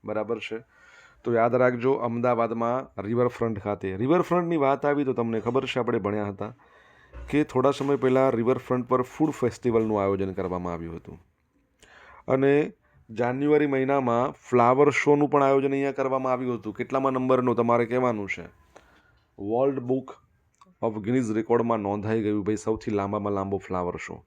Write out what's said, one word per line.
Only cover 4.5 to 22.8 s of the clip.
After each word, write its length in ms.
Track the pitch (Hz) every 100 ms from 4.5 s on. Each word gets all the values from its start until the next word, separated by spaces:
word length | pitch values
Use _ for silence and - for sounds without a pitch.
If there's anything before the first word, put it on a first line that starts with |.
| 170
વાત 280 | 135 135 147
આવી 180 | 147
તો 100 | 135
તમને 280 | 120 117 113
ખબર 240 | 110 123 131
છે, 140 | 127
આપણે 200 | 117 117
ભણ્યા 300 | 98 104 101
હતા 240 | 98 104 120 _ _ _ _ _
કે 300 | - - 143
થોડા 280 | 151 127 131
સમય 240 | 139 139 139
પહેલાં 360 | 127 131 135
રિવરફ્રન્ટ 560 | 117 117 131 - 127 120
પર 140 | 127
ફૂડ 300 | 127 - 156
ફેસ્ટિવલનું 680 | 139 120 - 123 113 110 107
આયોજન 300 | 98 98 98
કરવામાં 400 | 95 92 90 90
આવ્યું 220 | 85 82 82
હતું 220 | - 76 _ _ _ _ _ _ - - - - -
અને 260 | 131 139 143 160 - _ _ _
જાન્યુઆરી 580 | 110 120 131 147 151 147
મહિનામાં 640 | 135 131 139 123 117 135
ફ્લાવર 580 | - - 123 120 131 143
શોનું 380 | 131 - 147 143
પણ 140 | 143
આયોજન 280 | 139 139 139
અહીંયા 200 | 139 139
કરવામાં 420 | 135 131 131 131
આવ્યું 240 | 123 127 120
હતું. 160 | 101
કેટલામાં 400 | 101 113 135 135
નંબરનું 420 | 127 127 127 127 120
તમારે 300 | 117 120 113
કહેવાનું 440 | 123 127 110 98
છે? 160 | - 82 _ _ - _ _ _ _ _ -
World 420 | 101 117 139 131
Book 260 | 123 131 127 - _ _ _ _ _ _
of 120 | 113 107
Guinness 360 | 101 127 117
રેકોર્ડમાં 460 | 110 110 117 117 113
નોંધાઈ 440 | 101 104 104 113
ગયું 200 | 104 107
ભાઈ, 120 | 98 107
સૌથી 360 | - 110